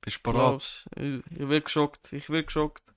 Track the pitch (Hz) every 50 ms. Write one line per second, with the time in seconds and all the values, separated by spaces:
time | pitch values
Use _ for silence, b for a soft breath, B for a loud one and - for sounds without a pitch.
0 | - 110 - - - 117 117 123 127 131 139 131 - - - - - - - -
1 | - 143 139 123 - - - - 143 135 147 156 - - - 151 147 147 - -
2 | - - - 143 - - 151 160 151 - - 156 151 147 - - - _ _